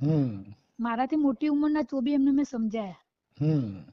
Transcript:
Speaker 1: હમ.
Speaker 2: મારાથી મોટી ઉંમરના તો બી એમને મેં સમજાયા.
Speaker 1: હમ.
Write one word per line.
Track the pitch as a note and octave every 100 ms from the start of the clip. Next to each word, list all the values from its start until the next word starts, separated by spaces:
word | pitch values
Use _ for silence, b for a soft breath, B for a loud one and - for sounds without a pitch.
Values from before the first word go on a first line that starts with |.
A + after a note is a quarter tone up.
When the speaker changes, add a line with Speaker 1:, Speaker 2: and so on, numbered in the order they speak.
Speaker 1:
હમ. | C#3 D#3 C3 G2 G2 G#2 _ -
Speaker 2:
મારાથી | A#3 A3+ C4 D#4
મોટી | C#4+ A#3 D4+
ઉંમરના | D4 D4+ D4+
તો | B3+ C4+
બી | A#3+
એમને | D4 C#4
મેં | C4+ C#4+
સમજાયા. | A#3+ A3 A3 G3 E3+ _ _ _ -
Speaker 1:
હમ. | D3+ D3+ A2+ F#2+ D#2